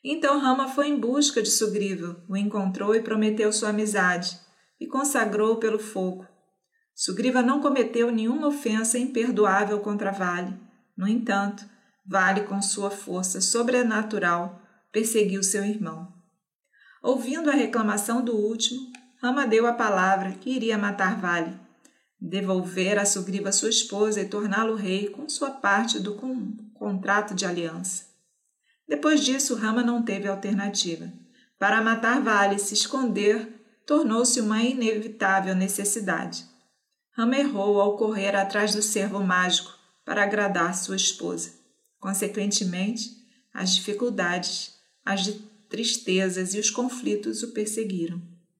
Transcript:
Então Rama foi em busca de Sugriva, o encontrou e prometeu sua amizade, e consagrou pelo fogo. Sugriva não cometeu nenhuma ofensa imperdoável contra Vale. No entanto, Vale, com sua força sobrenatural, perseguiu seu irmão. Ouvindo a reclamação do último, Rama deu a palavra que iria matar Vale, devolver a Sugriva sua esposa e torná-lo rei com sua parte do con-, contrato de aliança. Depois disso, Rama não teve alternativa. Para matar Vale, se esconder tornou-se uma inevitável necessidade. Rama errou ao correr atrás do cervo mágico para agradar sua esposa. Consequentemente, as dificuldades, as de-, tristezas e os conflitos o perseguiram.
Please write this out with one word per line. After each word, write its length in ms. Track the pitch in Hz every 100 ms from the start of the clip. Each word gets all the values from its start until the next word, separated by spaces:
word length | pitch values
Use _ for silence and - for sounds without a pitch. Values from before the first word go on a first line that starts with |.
Então 360 | 262 320 285 285
Rama 280 | 262 262 269
foi 220 | 285 294
em 100 | 285
busca 420 | 226 277 285 -
de 80 | 208
Sugriva, 720 | - 214 196 196 180 170 170 -
o 80 | 196
encontrou 580 | 208 208 190 185 208
e 80 | 226
prometeu 520 | 226 214 214 214 214
sua 160 | 208 214
amizade, 680 | 208 214 202 180 175 180 - _ _ _ _
e 60 | 254
consagrou 680 | 269 285 254 214 208 214 226
pelo 220 | 220 214
fogo. 480 | - 190 185 185 - _ _ _ _ _ _
Sugriva 480 | - - 185 254 247
não 200 | 240 294
cometeu 500 | 285 262 226 233 240
nenhuma 360 | 226 226 294 294
ofensa 520 | 285 233 214 220 247
imperdoável 800 | 254 240 240 202 208 190 208 208
contra 320 | 208 208 196
Vale. 480 | 196 180 175 180 - - _ _ -
No 120 | 196
entanto, 580 | 233 220 196 202 202 - _ _ _ 190
Vale, 360 | 190 185 196
com 200 | 208 196
sua 300 | 202 - 196
força 480 | 202 - 180 185 185
sobrenatural, 1200 | 190 233 233 247 233 214 214 208 175 170 185 - - _ _
perseguiu 500 | 214 226 226 190 196
seu 220 | 185 202
irmão. 500 | 202 208 170 160 180 - _ _ _ _ _ _ - _
Ouvindo 480 | - 262 233 311 302
a 40 |
reclamação 680 | 277 226 233 214 208 208 233
do 140 | 240 220
último, 560 | 208 226 - 247 - - _ _
Rama 260 | 247 277 262
deu 180 | 220 240
a 60 |
palavra 640 | 233 220 190 185 190 190
que 160 | - 247
iria 280 | 262 226 214
matar 420 | 202 196 185 220
Vale, 380 | 185 170 165 - - _ _ _ _ _
devolver 800 | 180 190 190 185 - - - 202
a 60 | 202
Sugriva 480 | 202 185 190 190
sua 160 | - 220
esposa 500 | 220 - 196 214 208
e 80 | 190
torná-lo 480 | 208 214 202 226 220
rei 320 | 190 190 208
com 220 | 208 302
sua 200 | - 277
parte 480 | - 202 202 233 208
do 180 | 190 208
con-, 420 | 254 254 196 - -
contrato 600 | - 208 190 185 208 208
de 120 | 185 190
aliança. 580 | 175 165 170 185 - - _ _ _ _ _ _ _ -
Depois 380 | 294 294 302
disso, 320 | 254 269 - 220
Rama 260 | 214 226
não 220 | 240 240
teve 240 | 226 196 202
alternativa. 840 | 196 196 196 202 - 180 165 175 - - _ _ _
Para 240 | 196 220
matar 400 | 220 226 226 262
Vale, 380 | 220 208 196 202
se 140 | -
esconder 880 | 208 - 269 247 196 208 226 - - - _ -
tornou-se 540 | 302 247 226 240 262
uma 200 | 214 220
inevitável 920 | 240 262 220 214 226 - 196 190 190 185
necessidade. 880 | 190 196 202 226 190 165 - - - _ _ _ _ _ _ -
Rama 220 | 233 269
errou 420 | 285 202 202 202
ao 160 | 202 208
correr 400 | 220 208 196 202
atrás 400 | 196 208 208 214
do 60 |
cervo 400 | 214 208 196 196
mágico 520 | 190 180 180 180 - - _ _
para 200 | - 196
agradar 520 | 202 208 196 185 170 185
sua 220 | - 190
esposa. 640 | - - 180 175 - - _ _ _ _
Consequentemente, 1080 | 190 196 208 208 202 - 185 180 202 240 - - _ _ _
as 200 | - 185 185
dificuldades, 960 | - 208 240 196 175 180 - - - - _ _ -
as 180 | 196
de-, 180 | 190 208 - _ _
tristezas 840 | 202 233 - - 185 190 185 185
e 60 | 202
os 100 | 208
conflitos 720 | - 254 - 202 208 220 214
o 100 | 233
perseguiram. 680 | 214 214 226 214 185 165 175 - - _